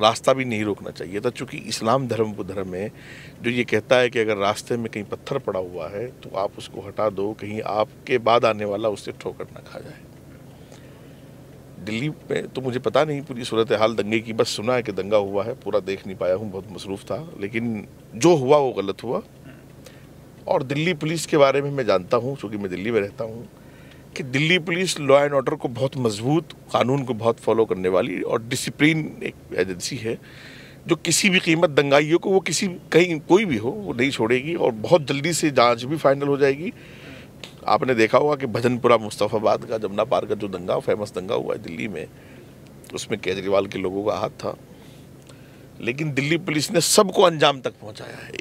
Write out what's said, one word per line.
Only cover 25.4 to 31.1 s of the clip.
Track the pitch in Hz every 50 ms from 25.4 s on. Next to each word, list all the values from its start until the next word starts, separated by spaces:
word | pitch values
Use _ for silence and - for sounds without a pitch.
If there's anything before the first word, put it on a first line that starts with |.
| 123 - 156 143
को | - 139
बहुत | 117 117 135 139 - 135
मजबूत, | 123 113 104 101 113 131 151 170 160 - - - - -
कानून | - 117 113 120 135 143 127
को | 123 120
बहुत | 104 113 117 117 -
फॉलो | - 113 110 113 113
करने | 104 92 92 92 92
वाली | 92 90 - - 90 -
और | - - - 117 113
discipline | 117 131 - - - - - 147 156 160 160 151 - - -
एक | - - - - - - -
एजेंसी | - 95 95 92 85 - - 147 117
है | 110 113 113 - - - - - - - - - - - - - -
जो | - 160 -
किसी | - 180